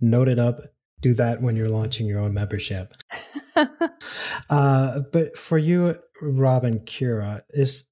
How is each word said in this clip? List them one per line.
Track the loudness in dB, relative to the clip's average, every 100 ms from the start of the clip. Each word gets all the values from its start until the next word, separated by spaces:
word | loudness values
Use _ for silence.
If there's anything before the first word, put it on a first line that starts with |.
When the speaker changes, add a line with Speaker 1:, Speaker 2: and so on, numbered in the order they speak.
Speaker 1:
note | 2 4 4
it | 4
up, | 2 -2 -8 _ _ -2
do | 2
that | 2 2 0
when | 0 0
you're | 0
launching | 0 -2 -4 -4
your | -2
own | -2
membership. | -2 -2 -4 -6 -8 -8 -16 -18 -18 -14 -16 -4 0
Speaker 2:
<laughs> | 0 0 -6 -6 -14 -10 -8 -8 0
Speaker 1:
Uh, | 2 4 4 2 -2 -2
but | 0 -2 -6
for | -2 0
you, | 2 2 2 -2 _ -10
Rob | -4 2 4 4 2
and | -2
Kira, | -6 -4 -2 -2 -4 -8 -6
is, | 0 0 -2 -6